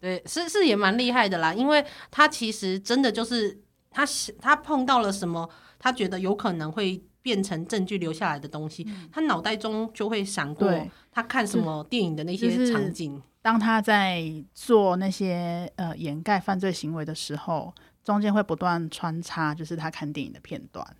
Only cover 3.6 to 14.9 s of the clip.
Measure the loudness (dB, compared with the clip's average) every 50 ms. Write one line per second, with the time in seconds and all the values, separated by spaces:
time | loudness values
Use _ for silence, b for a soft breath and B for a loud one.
3.6 | -20 _ _ _ _ _ -2 0 0 0 0 -4 -6 -6 -10 -4 2 2 2 2
4.6 | 2 -2 0 0 2 4 2 2 2 0 -2 -2 -4 -4 -4 -4 -6 -8 B B
5.6 | B B B B -2 -2 0 0 -2 -2 -2 -2 0 0 0 0 0 -2 -2 -2
6.6 | -4 -6 -4 -2 -2 -2 -2 -4 -10 _ _ _ -4 -2 0 0 0 -2 -4 -6
7.6 | -4 -4 -2 -2 -2 -2 -2 -4 -2 -4 -4 -2 -2 -2 -2 -4 -8 -10 -10 -8
8.6 | -8 -8 -10 -10 -12 -10 -10 -12 -14 -10 -4 -2 0 0 0 0 0 -2 -4 -2
9.6 | -2 -2 -2 -2 -4 -6 -4 -4 -2 -2 0 -2 -2 -2 -4 -4 -4 -4 0 2
10.6 | 2 2 2 2 -2 -8 B B B B -6 -6 -4 -2 0 0 0 2 0 0
11.6 | 0 0 -2 -6 -6 -2 0 0 0 0 -2 -4 -4 -4 -4 0 2 2 2 4
12.6 | 2 2 2 2 0 -2 -4 -6 -6 -8 -8 -10 -16 _ _ _ 2 4 4 4
13.6 | 6 6 4 4 4 4 4 4 4 2 0 0 -2 -4 -6 -8 -12 -14 _ -12
14.6 | 2 6 8 8 8 6